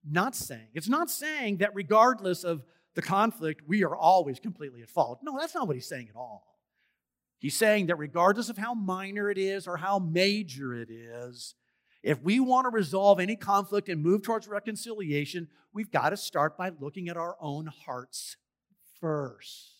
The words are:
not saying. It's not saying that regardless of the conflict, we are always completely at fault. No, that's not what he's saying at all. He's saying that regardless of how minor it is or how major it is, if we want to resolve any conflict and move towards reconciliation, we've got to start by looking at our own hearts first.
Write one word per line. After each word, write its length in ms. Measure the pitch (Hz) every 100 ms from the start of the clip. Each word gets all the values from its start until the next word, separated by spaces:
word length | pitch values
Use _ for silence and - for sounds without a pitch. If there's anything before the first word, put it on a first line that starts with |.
not 300 | 147 160 226
saying. 340 | - - 120 110
It's 140 | 147 160
not 220 | 285 339
saying 480 | - 302 302 233 196
that 160 | 202
regardless 680 | 202 165 214 240 247 190 175
of 220 | 180 165 - _ _
the 80 | -
conflict, 600 | - 196 226 - 160 151 147
we 160 | 208
are 100 | 175
always 460 | 156 165 185 143 123
completely 420 | 233 175 147 123
at 60 | 113
fault. 320 | - 123 123
No, 160 | 285 269
that's 160 | 320
not 140 | 349 233
what 80 | 131
he's 100 | -
saying 220 | 135 113
at 80 | 107
all. 420 | 123 101 _ _ _ _ _ _ _ _ _ _
He's 180 | 147 -
saying 300 | 214 214 175
that 100 | 170
regardless 520 | 147 170 180 208 220
of 100 | 208
how 160 | 220
minor 560 | 240 190 185 196 202 202
it 80 | 196
is 300 | 190 196 180
or 80 | 175
how 240 | 185 202
major 760 | 175 170 196 208 185 131 135
it 160 | 120 113
is, 640 | 113 117 120 123 120 - - _ _ _ _
if 180 | - 147
we 180 | 147 233
want 240 | 254 254
to 60 | 254
resolve 500 | 226 170 190 202 190
any 160 | 185 190
conflict 520 | 196 202 190 202 196
and 140 | 165
move 200 | 156 202
towards 260 | 202 226 220
reconciliation, 1000 | 202 220 214 233 214 175 147 143 180 160 _ _
we've 180 | 208 214
got 200 | 156 135
to 60 | 202
start 400 | - 151 151 151
by 140 | 185 160
looking 280 | 143 190 175
at 80 | 170
our 200 | 170 190
own 260 | 151 143 156
hearts 680 | - - 127 131 - - - _ _ _ _ _ _
first. 680 | 165 151 135 107 - - -